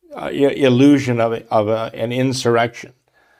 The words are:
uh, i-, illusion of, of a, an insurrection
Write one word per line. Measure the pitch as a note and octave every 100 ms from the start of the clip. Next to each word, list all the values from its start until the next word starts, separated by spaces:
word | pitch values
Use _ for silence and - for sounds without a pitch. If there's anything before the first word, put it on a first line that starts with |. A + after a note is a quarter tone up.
| _
uh, | - -
i-, |
illusion | C#3 C#3 - C3+ B2 C#3 C#3+ B2 A#2
of, | A2+ A2+ -
of | A#2 G#2
a, | A2 A2+
an | - A2+
insurrection | B2 C3 B2+ A#2+ A#2 A#2+ - - _ _ _ _ _